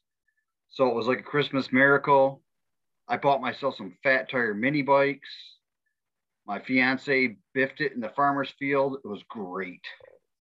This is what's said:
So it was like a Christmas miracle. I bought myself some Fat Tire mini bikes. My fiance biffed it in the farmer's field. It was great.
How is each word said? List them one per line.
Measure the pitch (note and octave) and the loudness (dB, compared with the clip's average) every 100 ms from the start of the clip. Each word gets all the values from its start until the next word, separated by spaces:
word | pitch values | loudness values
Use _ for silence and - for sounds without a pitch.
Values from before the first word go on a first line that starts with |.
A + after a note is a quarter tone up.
| _ _ _ _ _ _ _ | _ _ _ _ _ _ _
So | - B2+ | 0 0
it | |
was | A2+ A2 | 0 -2
like | B2+ | -4
a | |
Christmas | - D3 C3+ C3+ - | -2 -4 -2 -2 0
miracle. | B2+ C#3 C#3+ D3 C#3 C3+ C3+ _ _ _ _ _ _ - | 4 4 4 4 4 4 0 _ _ _ _ _ _ -8
I | B2 | -2
bought | C#3+ C3+ | 2 0
myself | B2 G#2 C3+ - | -2 -4 -6 -6
some | G2 - | -14 -4
Fat | C#3 B2+ B2 | 0 0 0
Tire | C3 A#2 | -2 -2
mini | G#2 C3 D3 | 0 -2 0
bikes. | C#3 C#3 C#3 C#3 - - - _ _ _ _ _ _ _ _ _ | 4 4 4 -2 -14 -20 -20 _ _ _ _ _ _ _ _ _
My | G#2 G2+ | -12 -10
fiance | - C3 B2+ C3 C#3+ C3 B2 G2+ _ | -2 0 2 0 0 0 0 -4 _
biffed | C3 C3+ - | -2 -2 -2
it | D3 | -6
in | B2+ | -4
the | A2+ | -8
farmer's | - C#3+ C#3 C3 - | 0 0 0 -4 -6
field. | C#3 C#3 C3+ C3+ | -2 0 0 -4
It | G#2 | -10
was | F#2+ - | -12 -12
great. | A2+ F2+ F#2+ F2 F2+ - - - _ _ _ | -12 -8 -8 -8 -12 -18 -20 -20 _ _ _